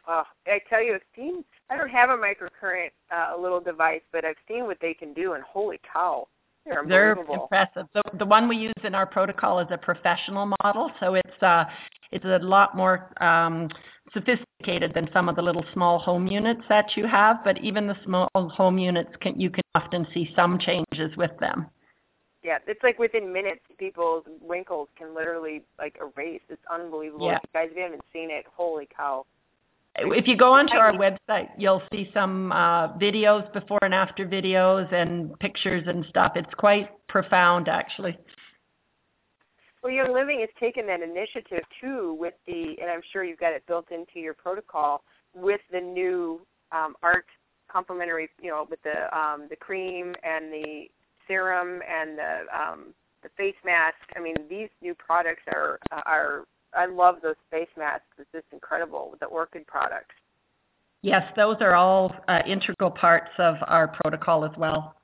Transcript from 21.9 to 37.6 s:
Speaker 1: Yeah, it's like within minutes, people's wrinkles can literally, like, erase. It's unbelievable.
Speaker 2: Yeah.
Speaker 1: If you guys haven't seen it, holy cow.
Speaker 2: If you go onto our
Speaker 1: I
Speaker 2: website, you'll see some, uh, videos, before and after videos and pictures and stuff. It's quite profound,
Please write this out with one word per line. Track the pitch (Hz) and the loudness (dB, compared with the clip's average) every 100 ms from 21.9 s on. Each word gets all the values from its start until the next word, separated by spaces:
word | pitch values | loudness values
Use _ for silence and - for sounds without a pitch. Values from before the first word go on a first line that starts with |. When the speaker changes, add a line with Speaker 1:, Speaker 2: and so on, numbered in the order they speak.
| _ _ _ _ _ | _ _ _ _ _
Speaker 1:
Yeah, | 170 156 - | -6 -6 -4
it's | 214 | 0
like | 247 233 | 0 2
within | 226 226 190 | 0 0 -4
minutes, | 185 196 - _ _ | -4 -4 -8 _ _
people's | 190 170 170 165 - 160 165 | -12 -4 -2 -2 -6 -20 -8
wrinkles | 175 185 165 143 _ | -8 -6 -8 -8 _
can | 160 160 | -16 -8
literally, | 160 165 160 151 _ _ | -8 -6 -8 -12 _ _
like, | 151 - | -12 -12
erase. | 147 139 160 160 _ | -16 -10 -10 -12 _
It's | 160 - | -20 -10
unbelievable. | 170 170 156 156 151 156 | -10 -8 -10 -10 -6 -4
Speaker 2:
Yeah. | 175 | -4
Speaker 1:
If | |
you | - 160 | -4 -4
guys | 165 160 | -4 -6
haven't | 180 143 - | -8 -10 -14
seen | 165 165 | -12 -8
it, | 147 - - | -10 -12 -6
holy | 175 156 143 - | -4 -4 -10 -8
cow. | 147 131 135 _ _ _ _ _ _ - | -6 -6 -10 _ _ _ _ _ _ -4
Speaker 2:
If | - - 247 | 0 2 2
you | 247 | 6
go | 254 | 8
onto | 269 302 233 | 8 6 6
our | 220 | 6
Speaker 1:
I | 196 | 6
Speaker 2:
website, | 196 190 - 202 - - | 0 0 -4 -4 -4 -2
you'll | 196 190 - | 2 2 0
see | 208 190 | -8 -4
some, | 208 190 190 185 | -2 -2 -2 -2
uh, | 165 170 170 160 170 | 2 4 2 0 0
videos, | 202 214 208 208 202 | 0 4 4 4 2
before | 202 - 208 | -10 -2 0
and | 196 | 2
after | 185 190 - 185 | 2 0 -4 -4
videos | 196 190 185 185 190 180 | -2 2 4 6 4 2
and | 175 170 175 156 - | 0 0 -2 -6 -6
pictures | 202 - 190 175 165 | -6 -4 -2 -2 -2
and | 175 156 | -4 -2
stuff. | 185 180 175 | 2 2 0
It's | 160 - | -8 2
quite | 208 208 196 - - | 4 4 0 -14 -2
profound, | 196 185 180 175 175 | -2 4 6 6 4